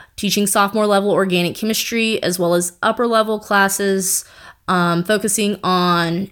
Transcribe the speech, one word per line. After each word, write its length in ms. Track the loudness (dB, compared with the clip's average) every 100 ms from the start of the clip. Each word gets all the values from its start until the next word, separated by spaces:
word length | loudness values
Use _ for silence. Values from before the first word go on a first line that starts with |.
| -20 -6
teaching 320 | -2 0 0
sophomore 400 | 0 0 0 2
level 240 | 2 2
organic 440 | 2 2 0 0 -2
chemistry 680 | -4 -4 -2 -2 0 -2
as 160 | -2 -2
well 140 | 0
as 240 | 0 -2 -2
upper 260 | -2 0 0
level 320 | 2 0 -4
classes, 840 | 0 2 2 0 0 0 0 -4 -6 -16 -20 -12 -2
um, 340 | 0 2 0
focusing 560 | 0 0 0 0 -2 -2 0
on 640 | 0 2 2 0 -2 -4